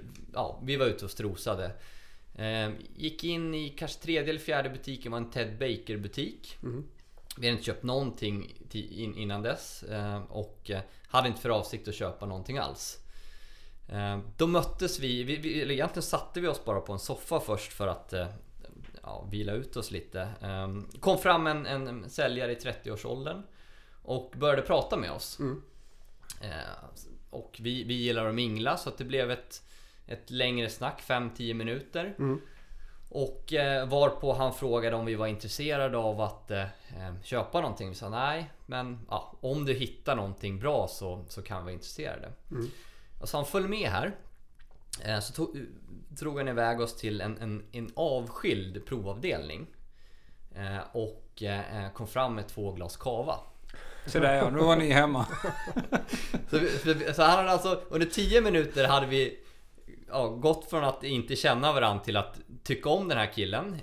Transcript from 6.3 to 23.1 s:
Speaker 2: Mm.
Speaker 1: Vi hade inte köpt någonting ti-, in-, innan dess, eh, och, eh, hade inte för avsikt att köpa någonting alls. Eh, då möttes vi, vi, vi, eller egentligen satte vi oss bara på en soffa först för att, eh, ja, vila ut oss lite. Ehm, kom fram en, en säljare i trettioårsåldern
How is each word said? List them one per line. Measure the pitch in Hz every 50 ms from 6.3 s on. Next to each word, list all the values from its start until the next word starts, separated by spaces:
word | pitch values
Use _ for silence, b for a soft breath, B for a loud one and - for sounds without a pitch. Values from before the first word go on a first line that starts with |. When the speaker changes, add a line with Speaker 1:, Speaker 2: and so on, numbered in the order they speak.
| - - - - - - -
Speaker 2:
Mm. | 123 120 131 147 - - - - - - - - - -
Speaker 1:
Vi | - 120
hade | 120 120
inte | 113 -
köpt | 117 104 - -
någonting | 123 127 135 139 123 - - 110 104 101 101 - - - - - -
ti-, | - 107 104 - - 101 113
in-, | 104 -
innan | - 107 101 101 104
dess, | 104 117 147 - - - - - -
eh, | - 107 104 104 104 101 104 95
och, | - - 107 104 - - - - -
eh, | 98 95 95 b b b b
hade | - - 127 127
inte | 123 117 -
för | - 123
avsikt | 113 104 - - - 113 -
att | 107 98
köpa | - 107 87 - - 104
någonting | 101 92 90 90 - 131
alls. | 135 95 69 67 - - - - - b b b b b b b b b b b b b b b b b -
Eh, | - 101 101 101 101 101 - 107 -
då | - 165
möttes | 170 175 170 - - - - 185 175 - -
vi, | - 127 123 123 123
vi, | 127 151
vi, | 156 156 160 113 156
eller | 143 135 143
egentligen | 127 151 160 - 175 -
satte | - - 156 - - - 180
vi | 175
oss | 165 143 - -
bara | 117 101 98
på | - - 101
en | 95
soffa | - - 139 - - - 165 151
först | - - 107 92 - - -
för | - 101
att, | 95 85 - - - -
eh, | 92 90 92 101 - - - - - - - - - - - - - -
ja, | - 50 - - 98
vila | 101 101 101 98 104
ut | 120 135 139 -
oss | 123 110 -
lite. | - 87 - - - 85 78 104 107 -
Ehm, | - 98 95 95 95 98 98 104 98 - - -
kom | - 190 185
fram | - - 185 175 165 160
en, | 156 151 151 143
en | - 139 135 135 127 123 120 92 123
säljare | - - 147 123 123 123 123 120
i | 120
trettioårsåldern | 120 - 127 - - - 113 110 107 - 120